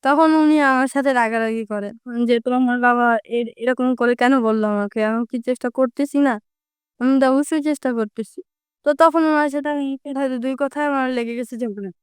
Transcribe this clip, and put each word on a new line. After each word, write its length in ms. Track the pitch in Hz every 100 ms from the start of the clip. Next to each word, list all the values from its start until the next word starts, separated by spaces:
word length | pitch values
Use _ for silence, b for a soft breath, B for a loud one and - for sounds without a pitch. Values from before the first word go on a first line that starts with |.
তখন 240 | 269 285 320
উনি 220 | 311 302 302
আমার 260 | 277 262 269
সাথে 220 | 277 269
রাগারাগি 520 | 254 226 226 226 226
করে 240 | 214 208 202 226 247 240
যে, 120 | 233 233
"তোমার 380 | 240 247 254 247
বাবা 280 | 247 240 240 226 -
এর-, 260 | 240 226
এরকম 340 | - 240 254 254
করে 180 | 247 240
কেন 180 | 247 247 269
বললো 240 | 226 220 214
আমাকে? 320 | 208 202 226
আমি 180 | 214 226 240
কি 100 | 247
চেষ্টা 260 | 226 254 254
করতেছি 480 | 247 254 - 285 285
না? 160 | 285 214 _ _ _ _ _ _
আমি 140 | 254 269
তো 80 | 262
অবশ্যই 360 | 269 285 320
চেষ্টা 260 | 294 294 262
করতেছি।" 460 | 233 214 - 214 - - _ _ _ 294
তো 40 |
তখন 280 | 294 330 320
ওনার 240 | 311 302 294
সাথে 180 | 285 294
আমি 140 | 294 277
এক 100 | 269
কথায় 260 | 285 269 277 254
দুই 180 | 254 262
কথায় 300 | 277 285 294
আমার 200 | 277 254
লেগে 220 | 254 233
গেছে 200 | 233 233 233
ঝগড়া। 340 | 233 202 196 -